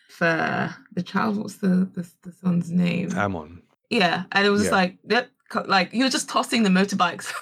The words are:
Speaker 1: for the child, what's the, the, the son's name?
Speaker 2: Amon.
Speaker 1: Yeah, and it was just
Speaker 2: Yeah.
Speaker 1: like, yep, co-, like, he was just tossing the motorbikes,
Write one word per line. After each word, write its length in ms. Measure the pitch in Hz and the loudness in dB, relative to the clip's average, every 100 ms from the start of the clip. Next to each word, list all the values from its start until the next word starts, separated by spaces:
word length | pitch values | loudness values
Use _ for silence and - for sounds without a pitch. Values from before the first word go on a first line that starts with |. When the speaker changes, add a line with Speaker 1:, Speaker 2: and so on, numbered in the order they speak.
| _ | _
Speaker 1:
for 680 | - 170 160 156 - 165 170 - | -2 0 0 0 -2 -4 -6 -10
the 80 | - | -8
child, 340 | 180 190 220 208 | -6 -2 -2 -2
what's 200 | 214 - | -6 -4
the, 320 | 196 180 190 | 0 2 0
the, 140 | - 170 _ | -4 -12 _
the 100 | - | -20
son's 380 | 170 185 175 170 | -6 -2 0 0
name? 400 | 175 175 175 - | 0 0 0 -2
Speaker 2:
Amon. 500 | - 101 92 78 87 - _ _ | 0 -2 -2 -8 -16 -20 _ _
Speaker 1:
Yeah, 340 | 233 175 170 185 | 0 2 0 -2
and 140 | 196 202 | 0 2
it 40 | |
was 120 | 202 | 2
just 100 | 196 | 2
Speaker 2:
Yeah. 40 | 196 | 2
Speaker 1:
like, 200 | 180 - - | 0 -2 -2
yep, 220 | 220 247 _ - | -2 -2 _ -10
co-, 160 | 214 190 | -6 0
like, 260 | 190 180 | 0 2
he 100 | 214 | 0
was 100 | 262 | 0
just 160 | 302 - | 0 -2
tossing 340 | - 254 247 | -4 0 2
the 80 | 208 | 4
motorbikes, 640 | 185 202 196 202 202 - - | 4 2 2 0 -2 -10 -2